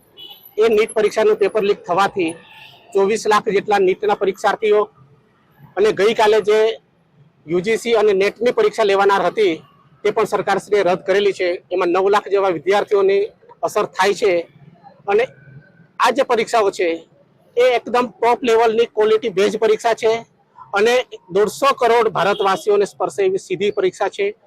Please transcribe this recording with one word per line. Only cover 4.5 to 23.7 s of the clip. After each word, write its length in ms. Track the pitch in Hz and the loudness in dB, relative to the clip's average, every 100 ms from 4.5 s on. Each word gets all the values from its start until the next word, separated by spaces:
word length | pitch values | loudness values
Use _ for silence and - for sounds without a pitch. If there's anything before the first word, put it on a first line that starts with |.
| 190 214 208 208 _ _ _ _ _ _ _ - - | -2 0 0 0 _ _ _ _ _ _ _ -12 -2
અને 160 | 214 | 0
ગઈકાલે 480 | 165 202 233 214 220 | 2 0 2 2 2
જે 400 | 202 214 220 226 _ _ _ _ _ _ 147 | 2 2 2 -2 _ _ _ _ _ _ -6
યુ 140 | 175 | -4
જી 160 | 185 214 | -2 -4
સી 160 | 233 | 0
અને 200 | 226 214 | 2 2
નેટની 380 | 190 202 - 240 | 2 0 0 -2
પરીક્ષા 320 | 240 214 - | 0 0 0
લેવાનાર 400 | 214 196 196 196 | 0 2 2 2
હતી 400 | 175 175 202 156 - _ _ _ | 0 0 -2 -2 -10 _ _ _
તે 60 | 208 | -4
પણ 140 | 208 | -2
સરકારશ્રીએ 580 | 208 202 190 196 - 208 | -2 -2 -2 -4 0 0
રદ 160 | 175 180 | 0 -2
કરેલી 340 | - 196 202 | 0 0 0
છે. 300 | 185 180 175 - | -2 -4 -4 -6
એમાં 180 | 185 180 | -4 -2
નવ 200 | 180 196 | 0 0
લાખ 200 | 202 202 | 0 0
જેવા 200 | 196 196 | -2 0
વિદ્યાર્થીઓની 760 | 165 170 202 196 202 190 196 202 - - - | -2 -2 -2 0 0 2 0 -2 -10 -20 -10
અસર 220 | 160 214 | -6 -4
થાય 300 | 220 - 196 | -4 -2 -2
છે 340 | 190 208 175 165 _ - _ - _ - | 0 0 0 -4 _ -20 _ -20 _ -2
અને 160 | 214 262 - - - _ _ _ - | -2 -2 -8 -20 -20 _ _ _ -2
આ 120 | 220 | -2
જે 120 | 254 | 0
પરીક્ષાઓ 480 | 262 233 226 233 196 | 0 0 0 0 0
છે 180 | - 175 165 - _ _ _ _ - | 0 -2 -4 -10 _ _ _ _ 0
એ 60 | |
એકદમ 440 | 254 240 254 240 247 | 2 2 -2 -2 -2
ટોપ 320 | - 240 233 | -2 0 0
લેવલની 440 | 254 226 233 220 233 | 2 2 2 2 -2
ક્વોલિટી 420 | - 214 220 226 | 0 2 2 0
બેઝ 280 | 180 202 202 | -2 -2 0
પરીક્ષા 380 | 220 220 233 | 0 0 0
છે 380 | 220 220 226 233 _ _ - - | 0 0 -2 -6 _ _ -20 -8
અને 300 | 196 220 254 - - - | -2 2 0 -2 -14 -4
દોઢસો 440 | 180 208 - 277 | 0 0 0 0
કરોડ 340 | 262 240 233 220 | 2 2 2 2
ભારતવાસીઓને 760 | 165 180 202 196 190 214 202 | 0 -2 0 0 -2 0 0
સ્પર્શે 380 | 196 - 185 - | 0 -4 -6 -2
એવી 160 | 190 190 | -2 -2
સીધી 320 | - 180 202 | -6 -4 -4